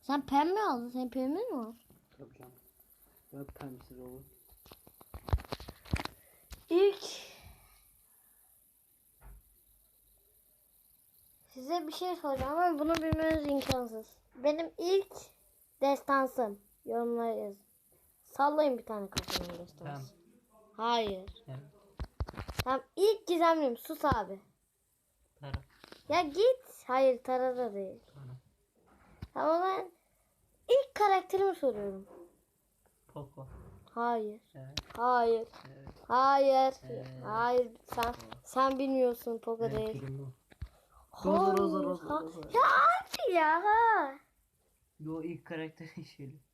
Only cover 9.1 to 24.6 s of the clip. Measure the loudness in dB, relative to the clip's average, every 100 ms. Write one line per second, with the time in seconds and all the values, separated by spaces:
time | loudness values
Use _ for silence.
9.1 | _ -20 -20 _ _ _ _ _ _ _
10.1 | _ _ _ _ _ _ _ _ _ _
11.1 | _ _ _ _ -18 -4 -2 -2 -6 -6
12.1 | -4 -4 -2 -2 2 2 2 0 0 0
13.1 | 0 0 0 0 -2 0 -4 -4 -10 -16
14.1 | _ _ -2 -2 0 -6 -6 0 2 0
15.1 | -12 -18 _ _ _ _ _ 0 0 2
16.1 | 0 2 -2 -4 -4 _ _ -8 -4 -2
17.1 | -2 -2 -4 -8 -12 _ _ _ _ _
18.1 | _ _ 0 0 4 2 2 -4 -8 -8
19.1 | -10 -6 -6 -6 -12 -14 -14 -12 -10 -12
20.1 | _ _ _ _ _ _ -6 0 0 0
21.1 | -4 -10 -18 -16 -16 -16 -20 _ _ -14
22.1 | _ -8 -8 -12 -6 -2 -2 -4 2 2
23.1 | 2 0 2 4 4 2 -2 -8 -2 0
24.1 | 0 -2 -10 _ _